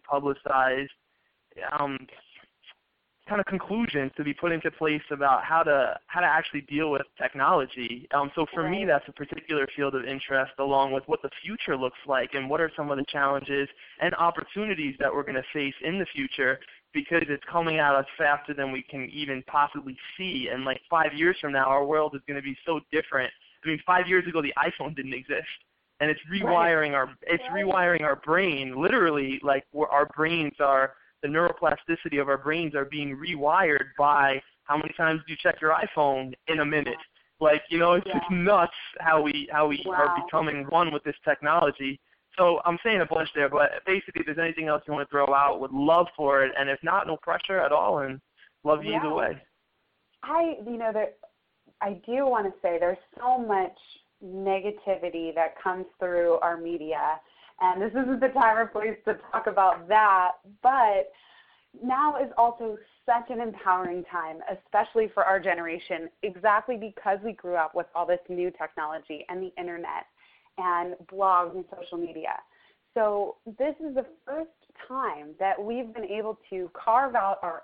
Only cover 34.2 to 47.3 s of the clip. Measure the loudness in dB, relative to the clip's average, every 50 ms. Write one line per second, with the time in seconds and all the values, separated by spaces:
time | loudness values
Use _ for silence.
34.2 | 4 4 2 0 -4 _ _ _ _ -2 -2 -2 -2 -4 -4 0 0 0 0 0
35.2 | -4 -8 -12 -2 0 0 0 2 2 2 2 2 0 -2 0 2 2 2 2 0
36.2 | -2 -8 -12 -14 _ -2 0 0 0 2 0 0 0 0 -6 -8 -10 _ _ _
37.2 | _ _ _ 2 4 4 4 4 2 -2 0 2 4 6 4 4 2 0 -4 -2
38.2 | -2 0 0 0 4 4 6 6 4 4 0 -8 -16 -16 -12 -4 2 4 4 4
39.2 | 4 2 0 -4 -6 -2 2 2 2 2 2 -2 -4 -2 2 2 2 4 2 0
40.2 | -4 -2 -2 0 0 0 -2 -4 -6 0 2 2 4 4 0 -4 -4 -4 -6 -4
41.2 | 0 0 0 0 2 2 4 4 4 2 0 -2 -6 -8 -8 -10 _ _ _ _
42.2 | _ _ _ 4 4 4 4 4 2 0 -2 0 0 0 2 2 2 0 0 -2
43.2 | -2 -2 0 0 0 2 4 4 2 2 2 -2 -2 0 0 0 -2 -6 -6 -6
44.2 | -6 -4 -2 -2 -2 -4 -2 -4 -2 -2 -2 -2 -2 -4 -4 -4 -4 -2 0 2
45.2 | 2 4 6 6 4 4 2 0 -4 -4 -2 0 4 6 6 6 6 2 0 -2
46.2 | 2 4 4 6 4 4 2 -2 0 -2 -2 -2 -2 0 0 0 0 -2 -6 -6
47.2 | -4 -4